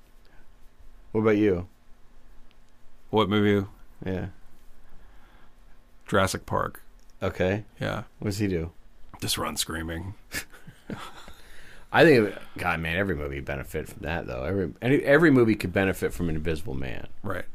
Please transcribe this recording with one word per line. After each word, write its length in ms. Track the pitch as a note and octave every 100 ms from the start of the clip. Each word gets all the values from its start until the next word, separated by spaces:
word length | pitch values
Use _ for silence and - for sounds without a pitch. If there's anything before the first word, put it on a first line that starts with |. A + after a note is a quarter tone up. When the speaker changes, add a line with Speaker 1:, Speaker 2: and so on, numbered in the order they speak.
| - - - - - - - - - - -
Speaker 1:
What 100 | A2
about 160 | A2 G#2
you? 300 | G#2+ F2+ F2+ - - - - - - - - - - - - - -
Speaker 2:
What 200 | G#2+ G2+
movie? 380 | G#2+ G#2 G2+ G2 - - - F#2+
Speaker 1:
Yeah. 220 | F#2 G2 - - - - - - - - - - - - - - - - - -
Speaker 2:
Jurassic 380 | G2+ F#2+ - -
Park. 380 | - - - - - - -
Speaker 1:
Okay. 440 | F#2+ - F2+ G2+ A2 -
Speaker 2:
Yeah. 240 | G#2+ G#2 G#2+ -
Speaker 1:
What 100 | G#2+
does 100 | G2
he 80 | G#2
do? 240 | F2+ E2 - - - - -
Speaker 2:
Just 160 | - -
run 180 | D#2 -
screaming. 580 | - D#2+ E2 E2+ F#2 G2+ - - - - - - -
<laughs> 1000 | - - - - - - - - - -
Speaker 1:
I 120 | A#2
think, 300 | D#3+ C3 G#2 - - -
God, 220 | F2+ E2
man, 180 | E2 E2+
every 180 | G2+ D2+
movie 200 | C#2+ C#2
would 100 | C#2
benefit 420 | C#2+ C2+ D#2+ C#2
from 140 | -
that, 240 | D2+ E2 G1+
though. 180 | B1
Every, 300 | C2+ G2 E2+ -
any, 160 | A#2+ D3
every 320 | - C#3+ E3
movie 260 | C3 A#2 G#2
could 160 | -
benefit 400 | G2 F#2+ F2 F#2
from 140 | - F2
an 60 | D#2
invisible 380 | D#2 D#2 -
man. 340 | C2+ C2+ - - -
Speaker 2:
Right. 240 | - F2+ -